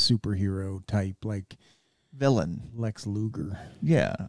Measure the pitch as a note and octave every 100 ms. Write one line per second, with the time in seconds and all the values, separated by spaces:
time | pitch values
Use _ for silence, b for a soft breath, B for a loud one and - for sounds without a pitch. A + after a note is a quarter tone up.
0 | - A#2 A2 G2 G2 F#2+ F#2+ F#2+ F#2+ G#2+
1 | G2 F#2+ A2 G#2 F#2+ - _ _ _ _
2 | _ C#3 C#3 B2 D#2+ E2 - A#2 A2+ G#2+
3 | - G#2 A2 G#2 E2 G2+ B B - D#3
4 | A1+ -